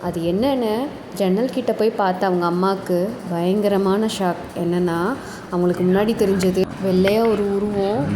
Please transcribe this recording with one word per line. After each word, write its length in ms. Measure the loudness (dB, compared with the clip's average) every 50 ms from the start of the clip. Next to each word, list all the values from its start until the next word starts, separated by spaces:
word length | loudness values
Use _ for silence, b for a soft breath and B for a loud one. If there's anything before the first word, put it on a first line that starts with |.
| -6
அது 180 | -4 -4 -2
என்னன்னு 640 | -2 -2 0 0 0 0 0 0 0 -2 -2 -2 -4 -6 -8 -12 -14 -14 -6
ஜன்னல் 340 | -2 0 2 2 2 0 0
கிட்ட 240 | -2 -2 -2 -2 0
போய் 160 | 2 0 0
பார்த்த 360 | 2 2 0 0 0 0 0
அவங்க 200 | 0 0 2 0
அம்மாவுக்கு 640 | 0 0 2 2 0 0 -2 -2 -2 -2 0 0 -2 -4 -8 -8 -6
பயங்கரமான 760 | -4 -2 0 0 0 2 2 2 2 2 2 2 2 2 0 -2 -2 0
ஷாக். 400 | -2 -2 -2 -2 -6 -10 -6 -4
என்னன்னா, 540 | -2 0 0 0 0 0 0 0 -2 -2 -2 -4 B B B B B B
அவங்களுக்கு 340 | -2 0 2 2 2 2 2
முன்னாடி 320 | 2 4 4 2 2 2
தெரிஞ்சது 500 | 2 2 2 2 2 2 2 2 2 -2 -2 -2 -4 -2
வெள்ளையா 340 | 2 2 4 4 4 4 4
ஒரு 360 | 4 2 2 2 0 0 0
உருவம் 500 | -2 -2 -2 -2 0 0 0 0 0 -2 0 0